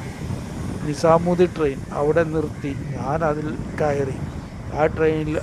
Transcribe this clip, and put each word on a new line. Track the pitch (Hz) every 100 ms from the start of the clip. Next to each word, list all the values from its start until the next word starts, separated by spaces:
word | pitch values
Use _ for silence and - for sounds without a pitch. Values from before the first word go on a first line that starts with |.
| - - - - - - - - 147
നിസാമുദ്ദീൻ | 147 165 165 175 175 180 165
ട്രെയിൻ | 151 135 - 143
അവിടെ | 147 160 160
നിർത്തി. | 156 151 - 143 139 143
ഞാൻ | 127 127 160 160
അതിൽ | 151 151 - - -
കയറി. | 151 143 139 127 - - - - - 139
ആ | 156 160
ട്രെയിനിൽ | 160 156 156 156